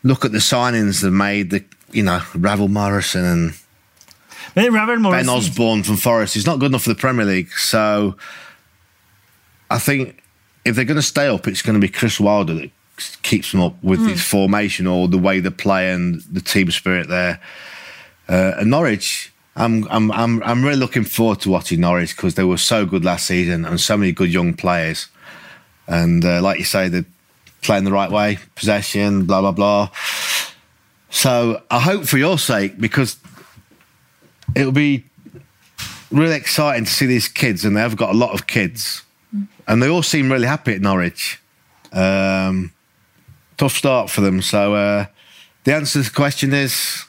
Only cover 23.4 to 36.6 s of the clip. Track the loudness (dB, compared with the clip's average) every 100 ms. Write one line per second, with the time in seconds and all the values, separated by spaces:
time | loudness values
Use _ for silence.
23.4 | 0 -2 -2 -2 0 2 0 0 0 2
24.4 | 0 0 -2 0 -2 -6 -10 _ -20 -20
25.4 | -20 -20 _ _ -4 0 2 2 2 2
26.4 | 0 -2 -2 -2 0 -2 -6 _ _ _
27.4 | -20 _ 0 0 2 0 0 0 0 -2
28.4 | -8 -6 0 0 0 -2 0 2 2 2
29.4 | 2 2 2 2 -2 -6 -8 -6 -4 -6
30.4 | -6 -14 _ _ _ _ _ -2 2 2
31.4 | 0 -2 _ 0 2 0 0 0 2 0
32.4 | 0 0 -2 -4 -2 0 -2 -4 -18 -20
33.4 | -20 -20 _ _ _ _ _ _ _ _
34.4 | -4 0 0 2 0 0 -6 _ -20 -20
35.4 | -20 _ _ -16 -14 -16 -2 2 2 0
36.4 | -2 0